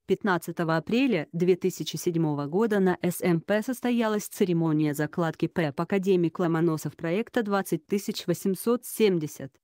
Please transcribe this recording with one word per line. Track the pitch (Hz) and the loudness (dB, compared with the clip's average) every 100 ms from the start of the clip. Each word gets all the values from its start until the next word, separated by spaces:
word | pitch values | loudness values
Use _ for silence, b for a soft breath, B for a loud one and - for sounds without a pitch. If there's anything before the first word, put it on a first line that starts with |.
| - | -2
Пятнадцатого | 185 208 175 - 170 160 160 | 0 2 0 -2 -4 0 0
апреля | - 233 269 180 - | 2 2 2 0 -2
две | 170 180 180 | 0 2 2
тысячи | 185 - 156 160 | 0 -4 -8 -4
седьмого | 175 165 156 143 143 | -2 0 0 0 -2
года | 180 226 208 | 0 2 2
на | 185 - | 2 2
С | 180 - | -2 -2
М | 180 165 | 0 0
П | - 214 | 0 -2
состоялась | 233 247 247 240 220 214 - | -2 -4 -2 0 0 -2 -4
церемония | - 185 170 165 151 151 143 | -2 0 2 2 2 0 0
закладки | 147 - 160 - 165 | -4 -2 -2 -2 -4
пэп | - 151 151 | 0 -2 -2
Академик | 165 202 190 180 165 - | -2 0 2 2 2 0
Ломоносов | 170 165 170 156 147 - | 0 2 2 0 -6 -6
проекта | 165 190 233 247 | -4 -4 -2 -4
двадцать | 202 196 190 170 - | 0 -2 -2 -4 -2
тысяч | 202 - - - | -4 -4 -6 -4
восемьсот | 165 196 185 233 240 | -2 -2 -2 0 -2
семьдесят | - - 214 175 151 - 135 _ | -2 2 2 2 -2 -10 -14 _